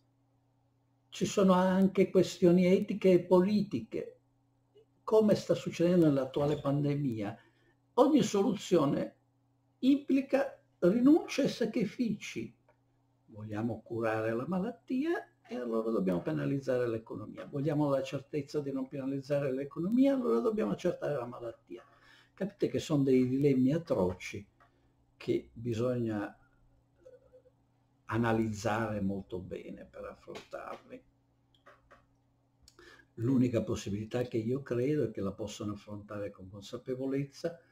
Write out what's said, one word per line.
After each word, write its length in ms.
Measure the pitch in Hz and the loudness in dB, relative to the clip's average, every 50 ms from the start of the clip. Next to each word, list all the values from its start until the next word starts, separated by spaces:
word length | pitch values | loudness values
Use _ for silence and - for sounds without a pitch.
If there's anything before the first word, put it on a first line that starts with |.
| _ _ _ _ _ _ _ _ _ _ _ _ _ _ _ _ _ _ _ _ _ _ | _ _ _ _ _ _ _ _ _ _ _ _ _ _ _ _ _ _ _ _ _ _
Ci 180 | - - 190 | -8 -4 -4
sono 280 | - - 214 196 190 185 | 0 2 4 6 6 6
anche 560 | 185 185 185 185 190 196 190 - 196 185 185 | 6 4 4 4 4 2 4 4 4 2 4
questioni 560 | - 190 175 - - - 190 170 170 185 180 | 4 2 2 2 2 4 6 6 6 6 6
etiche 440 | 175 185 - 208 - 202 202 - 190 | 6 4 4 2 0 -2 2 4 6
e 80 | 180 175 175 | 4 4 4
politiche, 960 | - 185 180 180 196 214 208 - - - 117 110 - - - - - - _ _ _ _ _ _ _ _ _ _ _ _ - - _ _ _ | 4 4 4 6 4 2 0 0 0 -4 -6 -6 -6 -8 -8 -8 -10 -12 _ _ _ _ _ _ _ _ _ _ _ _ -20 -20 _ _ _
come 320 | - - 220 214 220 208 185 | -4 2 4 4 6 6 4
sta 200 | - - - 165 | 2 2 -2 -2
succedendo 520 | 151 - 180 - - 165 175 180 180 165 | -2 -4 -6 -2 0 2 4 6 6 6
nell'attuale 540 | 151 139 135 131 127 - 151 143 147 151 143 | 4 4 2 0 -2 -2 -2 0 0 0 -2
pandemia. 800 | 135 139 139 147 147 143 143 143 147 131 113 107 98 101 110 - - _ _ _ _ _ _ _ _ _ - | -2 0 0 0 0 0 -2 -2 -2 -4 -4 -4 -6 -8 -8 -12 -16 _ _ _ _ _ _ _ _ _ 2
Ogni 280 | - 269 294 311 262 | 4 4 6 6 4
soluzione 960 | 190 - - 196 202 254 185 151 - - 190 165 143 139 - - - - - _ _ _ _ _ _ _ _ _ _ _ _ _ | 4 4 2 2 2 2 0 -4 -2 2 2 4 4 2 0 -2 -4 -6 -10 _ _ _ _ _ _ _ _ _ _ _ _ _
implica 840 | - 254 285 277 - - 262 277 262 - - 269 277 - - - _ _ _ - | 2 2 2 2 2 0 0 0 0 2 0 0 0 -2 -6 -16 _ _ _ 2
rinunce 680 | - 175 202 247 240 277 311 349 - - - - 285 | 2 4 4 6 6 6 6 6 4 0 -2 0 0
e 40 | 185 | 0
sacrifici. 1040 | - - 233 220 - 254 196 214 - - 247 226 - - - - - - - - - _ _ _ _ _ _ _ _ _ _ _ _ _ _ | 0 0 -2 -2 0 0 -2 -2 -2 -4 -4 -2 -4 -6 -8 -10 -10 -8 -10 -10 -12 _ _ _ _ _ _ _ _ _ _ _ _ _ _
Vogliamo 540 | - 110 104 107 107 104 104 117 117 107 107 | -20 -16 -14 -12 -8 -6 -4 -4 -4 -4 -6
curare 520 | - - 117 113 113 110 110 110 110 113 113 | -10 -8 -6 -4 -2 -2 0 0 -2 -2 -2
la 120 | 120 131 | -2 -4
malattia 800 | 160 185 185 185 240 247 - _ - 262 254 294 330 349 415 - - _ _ _ | -2 -4 -2 -4 -4 -6 -10 _ -4 -4 -2 0 0 -2 -4 -6 -10 _ _ _
e 100 | - 233 | -12 -10
allora 340 | 247 247 233 226 226 220 226 | -8 -6 -4 -2 -2 -2 0
dobbiamo 320 | 226 208 185 185 180 175 | 0 0 0 0 0 -2
penalizzare 680 | 151 160 156 147 143 139 139 139 135 135 127 123 123 117 | -2 -2 -4 -2 -2 -2 -2 -2 -2 -2 -2 0 0 -2
l'economia. 560 | 113 113 - - 123 113 107 110 - - - | -4 -6 -6 -10 -12 -12 -12 -12 -14 -14 -14
Vogliamo 440 | - - 143 135 160 147 147 147 143 | -10 -6 -4 -2 -2 0 0 0 2
la 120 | 139 135 | 0 0
certezza 580 | 135 - - 135 - _ - 151 139 - - 147 | -2 -2 -6 -8 -8 _ -6 -6 -6 -4 -4 -6
di 120 | 143 139 | -4 -4
non 160 | 131 135 131 131 | -4 -6 -6 -6
penalizzare 640 | - 139 131 135 139 139 135 - 147 143 139 135 | -8 -8 -6 -4 -6 -6 -4 -2 -2 -2 0 -2
l'economia, 640 | 127 131 143 143 - 160 170 190 233 254 269 277 277 | -2 -4 -6 -6 -6 -6 -2 0 4 4 4 4 4
allora 240 | 262 240 233 226 233 | 2 0 0 0 0
dobbiamo 340 | 233 233 208 208 214 202 | 0 0 0 0 -2 -2
accertare 420 | 185 - - 180 - - 147 143 147 | -2 -2 -2 -2 -2 -2 -4 -4 -4
la 120 | 131 120 | -4 -6
malattia. 560 | 123 117 120 120 113 - _ _ - 117 - - _ _ _ _ - - - _ _ | -8 -10 -12 -12 -12 -12 _ _ -18 -18 -18 -18 _ _ _ _ -20 -20 -20 _ _
Capite 360 | _ - 196 196 - - - 143 | _ -6 -6 -6 -4 -2 -2 -2
che 100 | - 127 | 0 -2
sono 240 | - - 156 143 | -2 0 2 2
dei 260 | 135 139 127 127 127 127 | 4 6 6 4 4 4
dilemmi 440 | 127 139 143 147 131 127 127 131 | 2 2 4 4 4 4 4 4
atroci 760 | 151 170 - - 180 104 92 90 92 - - - - 98 - _ _ _ _ _ _ _ _ _ _ _ _ _ _ | 2 2 0 -2 0 0 0 0 -2 -4 -10 -12 -12 -12 -14 _ _ _ _ _ _ _ _ _ _ _ _ _ _
che 340 | - - - 113 - - - | -10 -4 -4 -4 -4 -4 -8
bisogna 840 | - 117 113 120 113 107 120 127 123 123 117 113 107 104 101 - - _ _ _ _ _ _ _ _ _ _ _ _ _ - 523 508 - _ _ - - _ _ _ _ _ _ _ _ _ _ _ _ _ | -14 -10 -6 -6 -4 -2 -2 -2 -2 -2 -2 -4 -4 -4 -6 -8 -12 _ _ _ _ _ _ _ _ _ _ _ _ _ -20 -20 -20 -20 _ _ -20 -20 _ _ _ _ _ _ _ _ _ _ _ _ _
analizzare 960 | - 113 117 120 117 113 110 113 110 104 101 104 110 104 113 113 110 107 104 | -4 -2 0 2 2 2 2 0 -2 -4 -4 -2 -2 -2 -2 -2 -4 -4 -4
molto 400 | 98 98 98 98 95 - 95 90 | -4 -4 -4 -6 -8 -10 -10 -12
bene 440 | 90 90 92 90 - - - - - | -10 -10 -12 -12 -12 -14 -16 -16 -18
per 200 | - - - - | -18 -16 -16 -14
affrontarli. 1000 | 101 - - _ - - - - - - - - - - - - - - 262 _ _ _ _ _ _ _ _ _ _ _ _ _ - - _ _ _ - - _ _ _ _ _ _ _ _ _ _ _ _ _ _ _ _ - - - - _ _ _ | -14 -16 -16 _ -16 -16 -16 -14 -14 -14 -12 -12 -12 -14 -14 -16 -18 -20 -20 _ _ _ _ _ _ _ _ _ _ _ _ _ -20 -20 _ _ _ -20 -20 _ _ _ _ _ _ _ _ _ _ _ _ _ _ _ _ -20 -20 -20 -20 _ _ _
L'unica 480 | - 117 127 135 120 127 113 107 107 | -6 -2 0 2 2 2 2 2 0
possibilità 600 | 98 - 110 - - - 98 104 107 - - 123 | -2 -2 -4 -6 -6 -6 -6 -6 -6 -6 -4 -4
che 160 | 123 123 - 117 | -4 -4 -4 -4
io 240 | 107 113 127 143 | -2 -2 -4 -4
credo 420 | 139 - 120 120 123 143 151 151 123 | -4 -4 -4 -2 -2 0 0 -2 -2
è 60 | 107 | -4
che 100 | 107 - | -4 -6
la 120 | 98 98 | -6 -6
possano 400 | 98 - 110 104 - - 110 104 | -6 -8 -10 -10 -10 -8 -8 -8
affrontare 580 | 104 101 - 107 104 101 101 104 107 104 101 95 | -8 -10 -12 -14 -16 -14 -14 -12 -10 -10 -10 -10
con 180 | 101 - 92 92 | -12 -14 -18 -18
consapevolezza 1120 | 101 101 101 - - 113 - 135 127 127 135 135 135 139 143 139 - - - 170 170 - _ _ | -16 -16 -16 -14 -14 -12 -8 -8 -8 -6 -4 -4 -4 -4 -4 -6 -8 -8 -8 -8 -8 -10 _ _